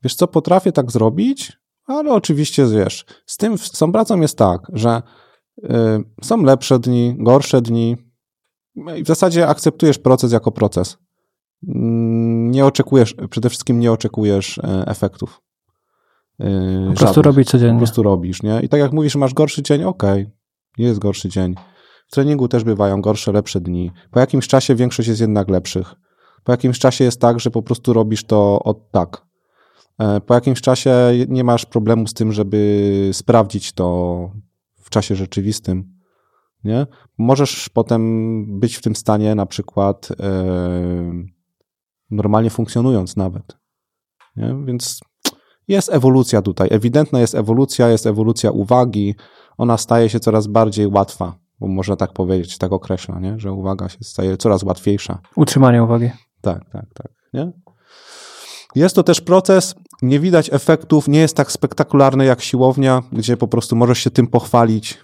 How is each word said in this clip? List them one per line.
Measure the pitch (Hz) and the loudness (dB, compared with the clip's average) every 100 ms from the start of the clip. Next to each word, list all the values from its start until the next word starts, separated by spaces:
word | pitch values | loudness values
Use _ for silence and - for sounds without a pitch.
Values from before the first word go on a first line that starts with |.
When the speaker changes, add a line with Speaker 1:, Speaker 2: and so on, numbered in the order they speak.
Speaker 1:
Wiesz | 127 | -6
co, | - 175 | -2 0
potrafię | - 151 180 185 | 0 2 0 2
tak | 160 123 | -2 -2
zrobić, | 117 110 143 226 269 - - _ _ - | 0 0 0 -2 -4 -10 -18 _ _ -8
ale | 269 302 | -4 0
oczywiście, | 233 - 147 151 - 131 | 0 0 -2 -2 2 2
wiesz, | 107 92 - - - _ | 2 0 -4 -18 -20 _
z | - | -6
tym, | 208 214 | -4 -4
z | - | -6
tą | - 156 | -2 0
pracą | 202 226 202 | 0 0 0
jest | 156 - | 0 2
tak, | 101 87 - | 0 0 -6
że, | 185 117 117 - _ _ _ _ - | -2 0 -2 -6 _ _ _ _ -20
y, | 208 117 113 110 107 - | -4 0 0 0 -4 -14
są | - 226 | -4 2
lepsze | 147 135 - 131 | 4 4 4 0
dni, | 120 123 120 123 | 2 0 0 0
gorsze | 113 131 139 135 | 4 4 4 0
dni, | 117 117 117 120 _ _ _ _ _ _ _ | 0 -2 -2 -4 _ _ _ _ _ _ _
no | - 156 | -18 -14
i | 160 | -12
w | 156 | -2
zasadzie | 160 185 170 165 | 2 2 2 2
akceptujesz | - - - 160 139 | 2 0 2 2 2
proces | - 127 127 | 2 2 2
jako | 113 - | 0 0
proces. | - 104 - 90 - _ _ _ _ _ _ 185 | 0 -2 0 -6 -8 _ _ _ _ _ _ -10
Mm, | 131 117 117 113 113 117 113 117 | -4 -2 -2 -2 0 0 0 0
nie | 127 139 | 4 2
oczekujesz, | 139 - 135 110 - 104 | 2 2 4 2 0 -10
przede | - 117 | -4 -4
wszystkim | - - 120 | -6 -2 0
nie | 117 | 2
oczekujesz, | 113 107 - 104 101 95 - | 0 -2 -2 0 0 -2 -8
e, | - 95 92 | -4 -4 -4
efektów. | 101 98 - - - _ _ _ _ _ _ _ _ _ _ | -4 -4 -6 -14 -14 _ _ _ _ _ _ _ _ _ _
E, | - 98 92 92 95 | -4 -2 -2 -2 -2
Speaker 2:
Po | 92 | 2
prostu | 113 | 4
Speaker 1:
żadnych. | 151 | 6
Speaker 2:
robić | 151 139 131 | 6 4 4
codziennie. | 127 117 | 4 4
Speaker 1:
Po | 117 | 4
prostu | 117 117 | 2 2
robisz, | 104 95 87 92 | 2 2 -2 -6
nie? | 107 110 | -4 -2
I | - | 0
tak | 147 | 0
jak | 143 | 0
mówisz, | 151 151 143 | 0 -2 0
masz | 135 | -2
gorszy | 127 151 - | 0 -2 -2
dzień, | 143 143 | -2 0
okej, | 180 185 101 98 98 _ _ _ _ - | -2 -2 0 0 -4 _ _ _ _ -4
jest | 120 107 | -2 0
gorszy | 104 95 98 | -2 -4 -6
dzień. | 92 90 90 - _ _ _ _ | -4 -4 -4 -12 _ _ _ _
W | |
treningu | - 139 147 123 | -2 0 0 0
też | 120 | 0
bywają | 113 101 101 98 | 0 0 0 0
gorsze, | 101 104 - | 0 -2 0
lepsze | 101 104 98 | -2 -2 -6
dni. | 87 87 87 87 _ | -4 -6 -6 -10 _
Po | - | 0
jakimś | 127 139 - | 2 0 2
czasie | 135 - | 0 2
większość | 123 123 - 113 | 0 0 -2 -2
jest | 110 | 0
jednak | 113 104 98 | 0 0 0
lepszych. | 92 90 - 90 - _ _ _ _ | -2 -2 -8 -8 -14 _ _ _ _
Po | - | -2
jakimś | 123 131 123 | 0 0 2
czasie | 135 123 | 0 2
jest | 127 - | 0 2
tak, | 120 120 | 2 2
że | 120 | -2
po | 117 | -4
prostu | 110 117 - | -4 -4 0
robisz | 113 110 107 | 0 2 -2
to | - 107 101 101 | 0 2 2 2
od | - 107 _ | 0 -4 _
tak. | - 87 - _ _ _ _ _ _ _ _ | -2 -2 -8 _ _ _ _ _ _ _ _
E, | 107 104 | -2 -2
po | - | 2
jakimś | 120 123 127 | 2 2 -2
czasie | - 127 - 123 123 123 127 | 0 0 2 4 4 2 0
nie | 127 | -2
masz | 123 120 - | 0 0 0
problemu | 120 107 113 107 | -4 0 0 0
z | |
tym, | - 110 | -4 -4
żeby | 104 101 104 104 104 101 98 98 | -2 -2 0 0 2 0 0 -2
sprawdzić | 95 - 117 101 104 - | -4 0 2 2 -2 -10
to | - 90 87 90 87 87 101 - _ _ _ | -4 -2 -2 -2 -4 -8 -14 -20 _ _ _
w | _ | _
czasie | - 104 98 | -4 -2 -4
rzeczywistym, | 92 - 101 107 - 92 95 _ _ _ _ _ _ _ | -4 -4 -4 -4 -4 -6 -6 _ _ _ _ _ _ _
nie? | 101 113 139 _ _ _ | -4 -2 -4 _ _ _
Możesz | 113 135 139 - - | 0 2 2 -2 -6
potem | - 110 117 113 113 110 113 107 101 | -4 0 0 0 -2 -4 -6 -6 -4
być | 113 - | -4 -2
w | |
tym | - 110 | -4 -4
stanie | - 107 107 | -2 0 0
na | 107 98 | -2 -4
przykład, | - 98 - 98 101 - - | -8 -8 -2 -2 -2 -8 -10
e, | 98 95 92 90 90 90 90 90 87 87 92 _ _ _ _ _ _ _ _ | -6 -4 -2 -4 -4 -4 -4 -6 -6 -10 -12 _ _ _ _ _ _ _ _
normalnie | 104 104 107 113 | -4 0 2 0
funkcjonując | 110 110 - 123 120 92 - | -2 -4 0 0 0 -2 -6
nawet, | 95 92 - - _ _ _ _ _ _ _ - | -6 -6 -16 -20 _ _ _ _ _ _ _ -8
nie? | 110 131 | -6 -6
Więc | 139 123 - - _ _ - - _ _ _ | -6 -8 -8 -12 _ _ -12 -12 _ _ _
jest | 196 - | -2 2
ewolucja | 151 127 131 123 110 | 2 4 4 2 0
tutaj. | 98 90 92 | 0 -2 0
Ewidentna | 107 110 131 156 127 | 2 2 0 0 2
jest | 117 | 0
ewolucja, | - 107 113 135 - 120 | 0 0 0 0 2 2
jest | 113 113 | 2 0
ewolucja | 104 110 117 107 | -2 0 0 -2
uwagi. | - 101 123 123 104 101 101 - _ _ _ | -2 0 2 2 0 -4 -4 -12 _ _ _
Ona | 120 113 | -2 0
staje | - 117 117 | 2 2 2
się | 113 | 0
coraz | 110 110 104 | 0 0 0
bardziej | 107 113 101 104 | 2 2 2 0
łatwa, | 98 98 - 90 87 _ _ | 2 0 -4 -10 -10 _ _
bo | 95 | -6
można | 95 95 95 | -6 -4 -4
tak | 92 | -4
powiedzieć, | - 92 92 87 - | -4 -2 -2 -4 -8
tak | 95 | -4
określa, | 95 - 92 - 90 | -4 -4 -8 -8 -10
nie? | 92 110 | -8 -8
Że | 104 | -8
uwaga | 98 95 95 95 | -8 -6 -6 -8
się | - | -12
staje | 117 - 95 95 | -18 -6 -4 -2
coraz | 117 98 | 0 0
łatwiejsza. | 95 92 - 101 - 90 _ - | -2 -4 -2 -2 -4 -14 _ 0
Speaker 2:
Utrzymanie | 147 - 131 120 | 2 6 6 6
uwagi. | 117 117 120 117 _ _ | 4 2 -2 -6 _ _
Speaker 1:
Tak, | - 87 - | -6 -6 -10
tak, | - - | -18 -18
tak, | - - _ _ | -18 -20 _ _
nie? | 127 165 175 _ _ _ - - - - - - - - | -10 -10 -12 _ _ _ -20 -20 -20 -20 -20 -20 -20 -8
Jest | - 175 | 2 2
to | - | 4
też | 175 165 | 2 2
proces, | - 180 185 190 180 - _ _ | 4 2 4 2 2 -10 _ _
nie | 127 143 | 0 0
widać | 170 175 151 | 2 2 2
efektów, | 147 - 160 - 151 143 | -2 0 0 2 0 2
nie | 147 | 2
jest | 160 - | 2 2
tak | 139 | -2
spektakularny | - 139 - 147 143 135 131 | -2 -6 -4 0 4 4 4
jak | 135 123 | 2 2
siłownia, | - 127 127 131 135 127 123 | -2 2 2 4 2 2 -2
gdzie | 113 110 120 | -6 -2 0
po | 113 | 0
prostu | 117 - 113 | -2 0 2
możesz | 120 123 | 2 2
się | - | 0
tym | - 117 | 2 2
pochwalić. | 120 - 123 117 110 107 - | 2 2 2 4 2 -4 -16